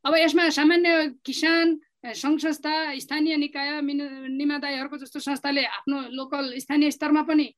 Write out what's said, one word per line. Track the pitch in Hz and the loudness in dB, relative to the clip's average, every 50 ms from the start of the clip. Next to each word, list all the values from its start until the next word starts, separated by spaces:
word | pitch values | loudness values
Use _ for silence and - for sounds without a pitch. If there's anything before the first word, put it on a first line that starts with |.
| _ | _
अब | 277 320 | 2 4
यसमा | 320 330 320 285 349 339 311 | 4 4 4 4 4 4 4
सामान्य | 294 285 302 311 349 349 349 339 330 320 311 294 247 _ _ | 2 4 4 6 6 6 6 4 4 4 2 0 -4 _ _
किसान, | - 262 - 311 320 330 330 330 330 330 302 _ _ _ _ - | -8 -4 0 2 2 4 4 4 2 0 0 _ _ _ _ -14
सङ्घ | 240 220 - - 285 311 302 | -12 -10 -4 0 0 0 0
संस्था, | 302 320 302 - - 302 311 311 320 302 277 262 | 0 -2 -4 -2 -4 -2 -2 -2 -2 -4 -6 -8
स्थानीय | - - 285 302 302 320 311 | -8 -6 -2 0 0 2 2
निकाय, | 294 294 294 - 277 277 285 302 302 | 0 -2 -2 -4 -6 -6 -4 -4 -4
मिन-, | 294 277 285 285 285 277 269 269 262 262 | -4 -4 -4 -4 -6 -6 -10 -12 -8 -6
निमादायहरूको | 262 269 294 294 294 285 285 285 277 262 269 294 294 | -4 -2 0 0 0 -2 -4 -4 -4 -6 -6 -8 -10
जस्तो | 277 269 - - 294 | -12 -12 -12 -12 -8
संस्थाले | - 277 277 269 - 285 277 285 254 | -4 -4 -4 -2 -2 -2 0 0 0
आफ्नो | 214 202 196 - 277 277 277 | -2 -4 -6 -4 -4 -4 -4
लोकल, | 262 240 247 262 269 269 285 285 277 254 247 | -4 -8 -8 -10 -8 -6 -4 -4 -4 -6 -6
स्थानीय | 262 254 - 285 294 294 294 | -10 -6 0 2 4 4 4
स्तरमा | 285 - 302 294 302 302 | 2 -2 0 2 2 2
पनि | 302 311 311 302 277 220 _ | 2 2 2 2 2 0 _